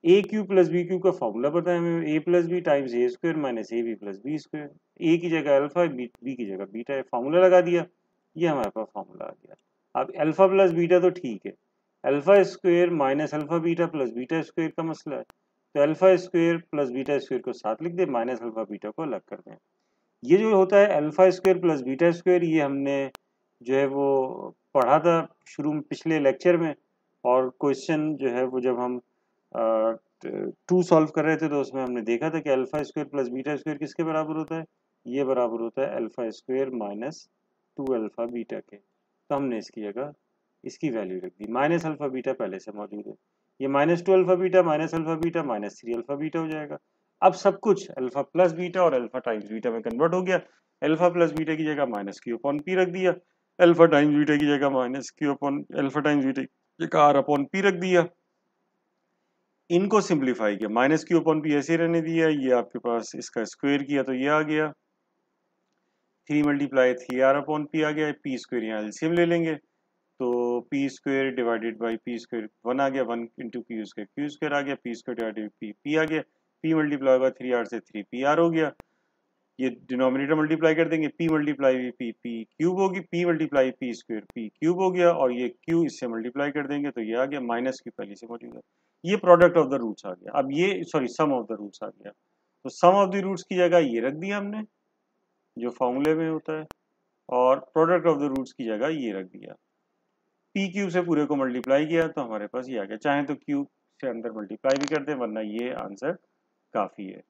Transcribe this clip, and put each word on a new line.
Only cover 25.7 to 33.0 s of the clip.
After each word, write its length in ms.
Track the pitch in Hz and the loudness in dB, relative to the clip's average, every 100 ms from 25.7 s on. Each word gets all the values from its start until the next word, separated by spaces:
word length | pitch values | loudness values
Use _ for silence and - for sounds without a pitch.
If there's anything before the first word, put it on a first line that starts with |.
में 100 | 151 | -4
पिछले 340 | 147 - 165 160 | -6 -8 -2 2
lecture 360 | 139 131 175 175 | 2 4 4 4
में, 180 | 165 139 _ _ _ _ | 0 -6 _ _ _ _
और 240 | - 127 127 _ | 2 2 2 _
question 540 | 147 131 - 156 156 147 | -2 -2 -2 -2 -2 -2
जो 140 | 135 | -2
है 140 | 123 131 | -2 -2
वो 140 | 127 | -2
जब 200 | 127 123 | -2 -2
हम, 180 | 123 123 _ _ _ _ _ | -2 -6 _ _ _ _ _
अ, 100 | - 113 113 110 - _ _ - - - - - | -2 0 2 0 -2 _ _ -10 -6 -8 -10 0
two 140 | 180 | 2
solve 260 | 175 165 156 | 6 4 4
कर 140 | 160 | 0
रहे 120 | 151 151 | 0 0
थे 120 | 156 | 0
तो 120 | 143 | -2
उसमें 220 | 135 135 | -2 -4
हमने 200 | 127 123 | -4 -4
देखा 280 | 110 120 156 | -2 -2 -2
था 100 | 160 | -4
कि 100 | 147 | 0
alpha 320 | 160 - 151 | 0 0 -4
square 260 | 131 156 | -6 -8